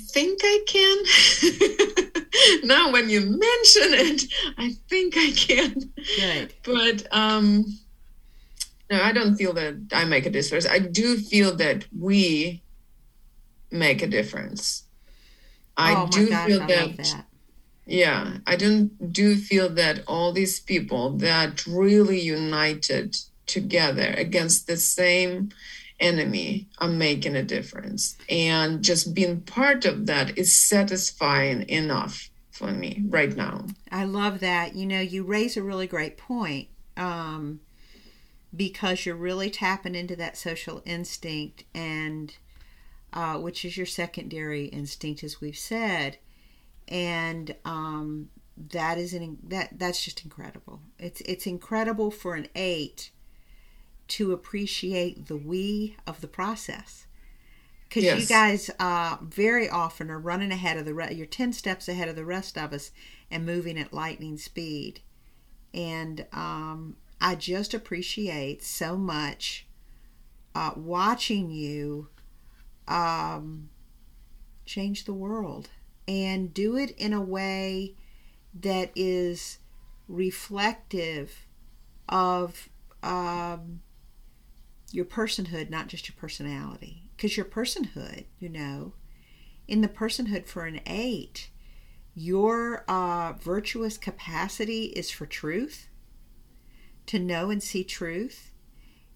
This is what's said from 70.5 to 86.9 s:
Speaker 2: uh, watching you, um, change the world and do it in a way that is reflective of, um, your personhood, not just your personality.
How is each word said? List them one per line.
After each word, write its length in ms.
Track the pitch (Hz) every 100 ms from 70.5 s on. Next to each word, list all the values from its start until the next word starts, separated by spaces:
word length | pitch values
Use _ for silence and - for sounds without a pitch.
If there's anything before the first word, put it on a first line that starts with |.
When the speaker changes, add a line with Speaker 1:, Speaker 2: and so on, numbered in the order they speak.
Speaker 2:
uh, 200 | 160 156 -
watching 760 | 160 175 196 247 - 208 175
you, 600 | 156 147 147 147 147 147 - - - - - - - -
um, 800 | 170 170 165 160 156 156 156 151 - - - - - - - - - -
change 380 | - 202 202 -
the 80 |
world 560 | 196 190 220 190 - - - - - -
and 460 | 190 190 190 185
do 240 | 175 214 247
it 140 | 277
in 200 | - 214
a 100 | 208
way 760 | 190 190 190 190 190 190 190 - - - - - -
that 380 | 175 196 185 185 -
is 600 | 185 180 180 175 - - - - - - -
reflective 1400 | 175 185 185 - 202 208 226 - 190 165 151 143 - - - - - - - -
of, 640 | 185 185 180 175 - - - - -
um, 800 | - 180 175 175 175 170 170 170 - - - - - - - - - - -
your 120 | 175 175
personhood, 640 | - 220 - 180 165 156
not 180 | 160 -
just 200 | 170 -
your 80 | -
personality. 840 | 156 - 147 139 143 123 -